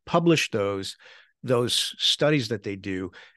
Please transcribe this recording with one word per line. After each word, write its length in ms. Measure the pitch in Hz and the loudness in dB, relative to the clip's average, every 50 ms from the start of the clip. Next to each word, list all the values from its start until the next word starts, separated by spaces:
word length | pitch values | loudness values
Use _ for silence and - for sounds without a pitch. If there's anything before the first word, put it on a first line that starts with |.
| - | -8
publish 460 | - - 170 170 170 160 139 - - | 0 0 2 4 4 4 4 2 -2
those, 480 | - 107 98 101 101 98 98 - - _ - - - - - _ _ _ | -2 0 0 0 -2 -2 -6 -8 -12 _ -20 -20 -20 -20 -20 _ _ _
those 520 | - 120 127 120 123 113 - - - - - | -2 0 0 0 2 0 0 -2 -2 -4 -6
studies 520 | - - - - - 151 151 156 143 117 110 | -2 0 0 2 2 2 2 2 2 0 -2
that 140 | 117 98 | -6 -6
they 140 | - 107 98 | -6 -8 -8
do, 360 | 98 98 101 95 92 95 90 - - - - _ | -8 -6 -6 -4 -4 -6 -8 -10 -14 -20 -20 _